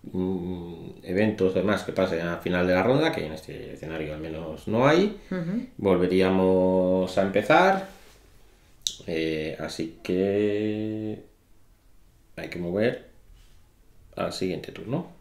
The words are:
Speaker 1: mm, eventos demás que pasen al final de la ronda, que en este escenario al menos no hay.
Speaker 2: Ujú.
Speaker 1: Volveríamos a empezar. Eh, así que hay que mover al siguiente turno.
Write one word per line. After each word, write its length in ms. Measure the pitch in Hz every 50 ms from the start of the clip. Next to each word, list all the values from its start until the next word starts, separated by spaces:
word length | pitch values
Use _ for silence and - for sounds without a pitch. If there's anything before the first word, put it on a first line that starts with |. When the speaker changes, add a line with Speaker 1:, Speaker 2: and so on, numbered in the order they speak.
| - - -
Speaker 1:
mm, 760 | 92 92 92 95 90 87 90 92 90 87 87 85 82 82 - - - -
eventos 500 | - 90 98 107 110 107 - 95 92 92
demás 300 | 95 90 104 101 95 -
que 80 | -
pasen 300 | - - 95 90 85 82 85
al 140 | 85 85 -
final 260 | - 85 90 87 90
de 60 | 92 90
la 100 | 92 98
ronda, 280 | 117 131 147 156 160
que 140 | - - 82
en 80 | 76 78
este 400 | - - - 73 76 76 - 71
escenario 400 | - - 80 80 80 78 73 76
al 80 | 78
menos 460 | 80 82 78 78 82 78 78 78 -
no 200 | 98 107 117 127
hay. 320 | 143 156 175 196 214 214 - - -
Speaker 2:
Ujú. 360 | 190 180 165 170 196 240 269 - -
Speaker 1:
Volveríamos 1400 | - 104 98 90 87 90 90 92 95 95 95 95 92 92 92 92 92 92 92 92 92 92 92 92 92 92 90 -
a 40 | 101 95
empezar. 640 | 98 95 101 104 - 151 170 185 190 190 190 - - - - - - - - _ - _ - - - - _ _ _ - - - - - - -
Eh, 500 | 95 85 80 80 80 80 78 78 78 76 -
así 400 | 78 78 - - 82 82 80 - -
que 1200 | - 90 92 95 98 98 104 104 104 101 104 107 107 107 107 110 110 107 107 110 107 107 - - - _ _ _ _ - - - _ _ _ _ _ - - _ - _ _ _ _ -
hay 120 | - 82 80
que 100 | - 87
mover 500 | 87 85 90 104 110 123 135 - - - _ - - - - - - - - - - _ _ _ _ - _ - - - -
al 160 | - 92 87
siguiente 400 | - - 95 92 85 - - -
turno. 360 | - - 87 104 127 175 170 - - -